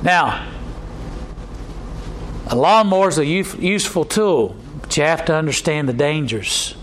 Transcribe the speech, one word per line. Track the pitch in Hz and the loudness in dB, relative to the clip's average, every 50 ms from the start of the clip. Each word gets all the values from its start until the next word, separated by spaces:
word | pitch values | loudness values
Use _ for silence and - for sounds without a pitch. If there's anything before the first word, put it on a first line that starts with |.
| - | 4
Now, | 170 180 175 151 123 107 - - - - - - - - - - - - - - - - - - - - - - - - - - - - - - - - - - - - - - - - - - - | 4 4 4 4 2 0 -4 -8 -10 -10 -12 -10 -10 -12 -12 -12 -12 -12 -12 -10 -10 -10 -10 -10 -12 -12 -14 -14 -14 -14 -14 -14 -12 -12 -12 -12 -10 -10 -10 -10 -10 -10 -10 -10 -10 -10 -10 -6 -2
a | - | 0
lawnmower | 120 139 170 208 220 220 202 190 190 196 190 | 4 6 8 8 8 6 6 4 4 4 4
is | 151 156 | 4 2
a | 151 143 165 190 | 2 2 2 0
uf-, | 190 - - - | 0 -2 -6 -2
useful | - 185 202 202 185 - - 180 151 | 0 0 0 0 -2 -2 0 -2 -2
tool, | 151 - 214 214 202 175 135 110 92 92 - - - - - | 0 2 2 4 4 4 4 2 2 -2 -10 -16 -14 -14 -12
but | - - - | -8 -4 0
you | - 143 | 2 4
have | 156 165 160 165 | 4 2 2 2
to | - 160 | 0 0
understand | 156 160 151 135 - - 175 151 151 147 131 | 2 0 0 -2 0 0 0 0 0 0 -2
the | 120 | 0
dangers. | 120 143 147 151 156 147 123 117 107 98 - - - - - - - | 2 2 2 2 0 -2 -2 -4 -4 -4 -2 -4 -2 -4 -4 -8 -12